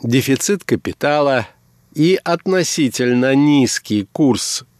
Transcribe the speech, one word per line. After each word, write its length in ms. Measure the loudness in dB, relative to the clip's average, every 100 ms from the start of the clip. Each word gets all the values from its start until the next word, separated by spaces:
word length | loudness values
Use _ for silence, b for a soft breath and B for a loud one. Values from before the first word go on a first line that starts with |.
дефицит 600 | -2 0 0 -2 -2 -4
капитала 840 | -2 -4 -4 -4 -2 0 0 0 -4 _ _ _ _
и 260 | -2 0 0
относительно 1120 | -2 -4 -2 -2 -2 -2 -2 0 0 2 2
низкий 720 | 2 4 4 2 -2 -4 -4 -4
курс 520 | 0 2 2 -2 -8 -10 _